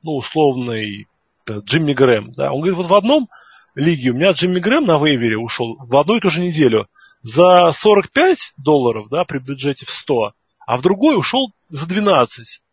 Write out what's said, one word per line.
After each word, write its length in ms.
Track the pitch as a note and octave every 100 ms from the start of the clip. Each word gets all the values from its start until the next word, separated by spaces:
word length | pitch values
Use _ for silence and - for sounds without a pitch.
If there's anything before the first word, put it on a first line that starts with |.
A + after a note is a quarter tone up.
ну, 140 | D#3+ D3
условный, 880 | A#2 D#3+ D3 B2+ A#2+ A2 G#2 G2+ - _ _ _ -
э, 120 | G#2+
Джимми 320 | G#2 D3+ D3+
Грэм, 400 | C3+ C3 A2+ F2+
да. 200 | - C#3
Он 80 | C#3
говорит: 160 | E3+ F3+
«Вот 100 | F3
в 80 |
одном 340 | G3+ G#3 D4 B3 - _ _ _
лиге 360 | - D3+ D#3+ B2+
у 40 |
меня 180 | B2 F#3
Джимми 280 | F3+ F3+ F3+
Грэм 240 | F3+ C#4+
на 140 | B3+ D#3
вейвере 380 | D3+ C3+ A#2 A2
ушёл 400 | A#2 - A#2 A#2
в 180 | B2 C3+
одну 200 | D3+ A3+
и 40 |
ту 100 | G3
же 100 | D#3+
неделю 480 | F3+ D#3 C3+ A2 G#2 _ _ _
за 480 | A2 B2 F3+ F3+ E3+
сорок 380 | C#3+ G#3+ G#3 -
пять 420 | - F#4 E4+ - -
долларов, 520 | C#3 D3 B2 A2 G#2+
да, 140 | C#3+
при 140 | F3+ C#3+
бюджете 480 | B2+ C#3 C#3 C#3 -
в 40 |
сто, 420 | - - B2+ G#2 _ _ _ -
а 100 | B2
в 40 |
другой 360 | D#3 G3 C#4+ B3
ушёл 340 | - B3+ B3+ _ _
за 180 | D3 E3
двенадцать». 760 | F#3+ G#3 D#3+ A#2+ - A2+ - _